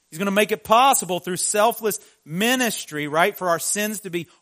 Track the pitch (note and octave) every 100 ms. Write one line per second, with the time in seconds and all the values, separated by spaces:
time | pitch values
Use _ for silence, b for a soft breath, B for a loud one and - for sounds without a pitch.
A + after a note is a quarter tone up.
0 | _ D#3+ G3+ G3 G#3 G#3+ - A3+ C#4 B3+
1 | F3 F3 F3+ F3+ - G#3 A3+ G#3+ G#3+ -
2 | b b D3 E3+ A#3 B3+ A#3 - - D3+
3 | D3 D#3 G3+ - F3+ E3 - G#3 G#3+ G#3
4 | F#3+ E3+ - b